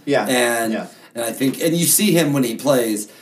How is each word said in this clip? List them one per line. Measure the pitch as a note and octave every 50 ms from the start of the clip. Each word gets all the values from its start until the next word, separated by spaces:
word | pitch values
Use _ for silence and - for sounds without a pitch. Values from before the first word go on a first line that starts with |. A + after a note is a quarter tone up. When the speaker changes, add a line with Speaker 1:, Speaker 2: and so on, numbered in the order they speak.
| -
Speaker 1:
Yeah, | C#3+ C#3 B2 -
Speaker 2:
And, | C3+ B2+ B2 A#2+ A#2+ A#2 A#2 A2+ A2+ A2
Speaker 1:
yeah. | G2 - - - - - - -
Speaker 2:
and | A#2+ A#2
I | A2+
think, | G#2+ - C#3 C3+ C3 -
and | D#3+ E3 E3
you | E3+ E3
see | C#3 - - G#3+ G3+ E3
him | E3+ D#3 C#3+ C#3+
when | C#3 B2
he | A2+ A2+
plays. | - B2 D3 C3+ B2 A#2 A2 G#2+ G#2 - - - -